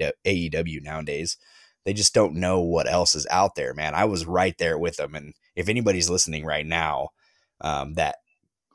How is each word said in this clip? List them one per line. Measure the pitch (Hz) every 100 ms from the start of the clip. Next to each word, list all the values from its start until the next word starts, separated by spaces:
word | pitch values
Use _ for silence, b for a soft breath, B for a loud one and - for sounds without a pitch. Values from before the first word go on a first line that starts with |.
| 78 - 92
E | 95 82
W | 78 85 76
nowadays. | 71 78 76 73 85 - b b b b 98
They |
just | 104 101
don't | 120 101 80
know | 90 92
what | 85 82 62
else | 87 87 78
is | 69
out | 90 98 -
there, | 65
man. | 69 76 76
I | 107
was | 92 82
right | 90 95 -
there | 85 78
with | 85 -
them. | 71 76
And | 73 - _ -
if | 90
anybody's | 117 110 92 82
listening | 90 - 78 78
right | 76 78
now, | 82 80 69 73 _ _ _ _ _
um, | 76 71 71 78
that | 78 - _ _ _ _ _